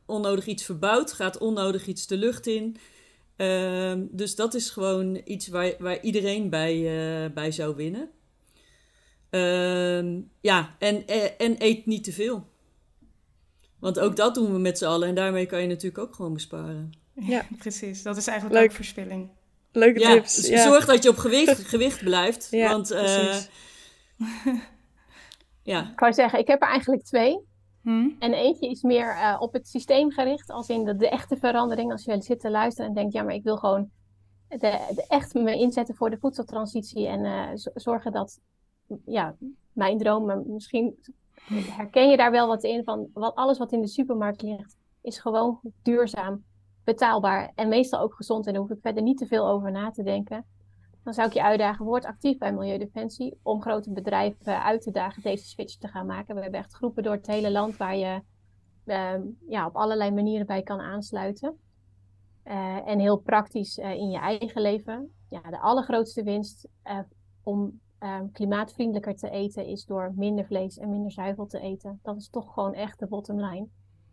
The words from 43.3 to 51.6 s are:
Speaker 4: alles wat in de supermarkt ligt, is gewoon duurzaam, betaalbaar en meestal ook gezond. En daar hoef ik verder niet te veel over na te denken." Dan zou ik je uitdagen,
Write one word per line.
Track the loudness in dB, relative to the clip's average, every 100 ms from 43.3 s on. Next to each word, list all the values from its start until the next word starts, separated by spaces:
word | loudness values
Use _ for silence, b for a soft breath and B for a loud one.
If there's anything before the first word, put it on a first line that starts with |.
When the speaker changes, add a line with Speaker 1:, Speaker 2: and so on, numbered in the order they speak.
| 0
Speaker 4:
alles | 2 2
wat | 0
in | -2
de | -2
supermarkt | -2 -2 0 -2 -4
ligt, | -8 -8 -12 _ _ _
is | -12 -8
gewoon | -2 0 0 -2 -10 -4
duurzaam, | 0 2 2 -2 -6 -8 -10 _ _ _
betaalbaar | -2 2 4 4 2 0 -2 -4
en | 2
meestal | 2 2 0
ook | -2 -4
gezond. | -4 -4 -2
En |
daar | -4
hoef | -4
ik | -6
verder | -6 -2
niet | 0 0
te | 0
veel | 0 2
over | 0 -2
na | -4 -6
te | -6
denken." | -2 -2 -4 -10 -12 _ _ _ _ _
Dan | -10
zou | 0 0
ik |
je | 4
uitdagen, | 4 4